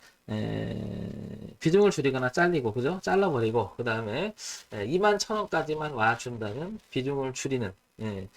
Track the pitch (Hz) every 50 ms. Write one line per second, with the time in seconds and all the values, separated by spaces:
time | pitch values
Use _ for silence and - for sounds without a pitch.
0 | - - _ _ _ - 107 107 107 107 107 107 110 110 110 110 110 110 110 -
1 | - - - - - - - - - - - - - 165 165 202 208 202 - -
2 | 135 139 131 127 127 123 - 180 175 175 175 151 123 110 104 123 120 147 180 190
3 | - 196 185 196 202 185 147 120 113 110 113 120 104 92 - - 120 117 113 113
4 | 113 104 107 143 185 220 - - - - - - - - 113 107 101 117 160 180
5 | 208 208 208 196 - - 214 214 202 - 180 160 147 151 151 156 151 151 143 117
6 | 110 113 117 117 - 127 120 110 110 104 104 135 165 185 220 208 - - - 135
7 | 127 135 143 139 135 131 127 - - 139 135 123 117 92 92 _ _ _ _ -
8 | 110 107 101 95 95 - -